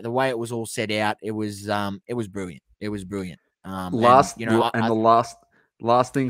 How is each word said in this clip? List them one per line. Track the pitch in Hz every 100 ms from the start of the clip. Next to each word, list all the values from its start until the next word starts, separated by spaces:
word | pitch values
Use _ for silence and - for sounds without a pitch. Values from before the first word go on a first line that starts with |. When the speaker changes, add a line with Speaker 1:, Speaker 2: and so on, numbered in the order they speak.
Speaker 1:
the | 113
way | 123 131
it | 117
was | 117
all | 120 113
set | - 107
out. | 107 107 107
It | 101
was, | 107 107 101 104
um, | 104 101 98 -
it |
was | 120 104
brilliant. | 101 92 - _ _
It | 104
was | 104
brilliant. | 92 98 90 76 _ _ 92
Um, | 95 92
and, | 113
Speaker 2:
Last, | 117 131 143 -
Speaker 1:
you | 113
know, | 113
Speaker 2:
la-, | 117
Speaker 1:
I, | 117
Speaker 2:
and | 113
Speaker 1:
I |
Speaker 2:
the |
last, | 110 113 113 120 - _ _ _ _
last | 113 120 127
thing, | 143 131